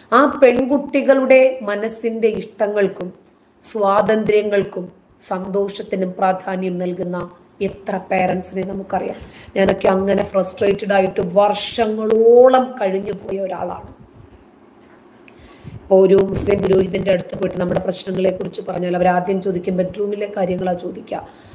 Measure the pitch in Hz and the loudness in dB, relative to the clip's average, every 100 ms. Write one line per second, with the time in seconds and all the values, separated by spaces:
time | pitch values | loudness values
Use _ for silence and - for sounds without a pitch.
0 | - 233 285 - 254 247 262 285 285 285 | 0 2 4 4 4 4 2 0 0 0
1 | 240 269 254 262 262 - 208 208 226 - | 4 4 6 6 6 2 -6 -4 -6 -6
2 | 226 220 220 202 - - 208 208 196 - | -6 -2 -2 -2 -8 -4 -2 0 0 -2
3 | 180 - _ _ _ _ - 220 196 202 | -12 -14 _ _ _ _ -8 -2 2 2
4 | 196 220 214 208 208 202 190 190 180 - | 2 2 2 2 2 0 -2 -6 -12 -16
5 | _ _ - 185 190 196 202 196 208 190 | _ _ -8 -8 -4 -2 -2 -6 -6 -4
6 | 185 180 190 185 202 185 185 175 185 180 | -4 0 0 0 -4 -6 -4 -4 -4 -6
7 | 180 175 175 - _ - 190 - - 190 | -6 -8 -10 -16 _ -6 -6 -6 -6 -6
8 | 185 190 185 180 - 190 180 196 190 185 | -2 0 0 -2 -6 -6 -6 -8 -6 -6
9 | - - - - - - 196 196 - 190 | -6 -10 -16 -20 -8 0 2 2 2 2
10 | 196 196 202 196 180 - 202 196 196 196 | 2 0 0 -2 -2 0 0 0 0 2
11 | 190 - 180 185 202 190 - - 220 214 | 2 -2 0 2 2 2 -4 -2 -2 -2
12 | 220 220 226 240 254 254 254 - 196 190 | 0 4 8 10 8 6 2 -2 -4 -2
13 | 208 180 - 196 190 175 180 - - - | -6 -10 -8 -6 -6 -8 -10 -10 -16 -20
14 | - - - - _ _ - _ - - | -20 -20 -20 -20 _ _ -20 _ -20 -20
15 | _ - - - - - - - - 190 | _ -20 -20 -20 -20 -20 -18 -18 2 4
16 | 190 196 196 190 202 196 190 190 185 190 | 6 6 4 -2 -2 0 2 0 0 -2
17 | 190 180 - 196 185 180 175 175 190 180 | 0 -2 -2 -6 -6 -4 -4 -2 -4 -6
18 | 196 185 185 180 180 - 185 180 180 180 | -6 -2 -2 -2 -6 -10 -8 -6 -4 0
19 | 180 180 180 190 196 175 190 180 180 214 | 2 2 0 -2 -2 -4 -2 -2 -4 -4
20 | 202 202 202 202 180 180 185 175 180 - | -6 -4 -6 -4 -4 -2 -4 -4 -8 -12
21 | - - - - - | -10 -10 -10 -20 -20